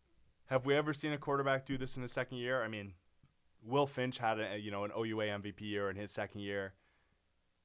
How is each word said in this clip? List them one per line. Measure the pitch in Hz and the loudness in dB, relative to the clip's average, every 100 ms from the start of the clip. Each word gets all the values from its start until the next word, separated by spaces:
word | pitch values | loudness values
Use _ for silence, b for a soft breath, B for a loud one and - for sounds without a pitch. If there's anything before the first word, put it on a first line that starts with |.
| _ _ - _ - | _ _ -20 _ 0
Have | 131 135 | 2 4
we | |
ever | 147 151 | 4 4
seen | 147 156 | 0 -2
a | 143 | -2
quarterback | 147 139 139 135 135 | 0 2 4 2 0
do | 131 | -4
this | 127 127 | -4 -6
in | |
his | 123 | -4
second | 135 123 123 | -4 -4 -2
year? | 123 131 | 0 0
I | 110 | 0
mean, | 107 98 92 _ _ - _ _ - | -4 -8 -14 _ _ -20 _ _ -16
Will | 110 139 143 | 0 2 4
Finch | 131 127 123 | 2 0 2
had | 117 110 | 2 2
a, | 104 104 | 0 -2
you | 104 | -2
know, | 101 | -2
an | 104 | -2
O | 110 | 0
U | 113 110 | 0 2
A | 107 | 0
M | 101 | 0
V | 101 | -4
P | 92 107 | -6 -2
year | 101 98 | 0 0
in | 95 | -2
his | 104 | -4
second | - 101 104 | -4 -6 -4
year. | 101 101 95 - _ _ _ _ _ _ _ _ | -2 -2 -4 -8 _ _ _ _ _ _ _ _